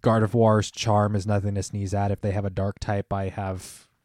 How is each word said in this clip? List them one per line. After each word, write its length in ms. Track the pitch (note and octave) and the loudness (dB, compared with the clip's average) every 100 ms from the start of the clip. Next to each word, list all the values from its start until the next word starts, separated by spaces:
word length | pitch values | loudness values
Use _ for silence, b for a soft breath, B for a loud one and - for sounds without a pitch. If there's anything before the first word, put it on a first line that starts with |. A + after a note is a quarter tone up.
Gardevoir's 680 | B2 A2+ A2 B2 A2 G#2+ G2+ | 4 4 2 4 6 4 2
charm 440 | - A#2 G#2 G#2 G#2 | -4 2 2 2 0
is 100 | F#2+ | 0
nothing 280 | G#2 G2+ G2+ | 0 0 -4
to 80 | |
sneeze 300 | F#2+ G#2 G2 | -4 -4 -2
at. 180 | G2+ G2+ | 0 0
If 100 | G2+ | -2
they 100 | G#2 | -2
have 140 | F#2+ G2 | -2 -2
a 40 | |
dark 300 | F#2 G2 - | -2 -4 -4
type, 320 | - G2+ - | -4 -4 -2
I 160 | G2 F#2+ | -4 -4
have 640 | F2+ G2 F#2+ - - _ _ | -6 -6 -6 -10 -20 _ _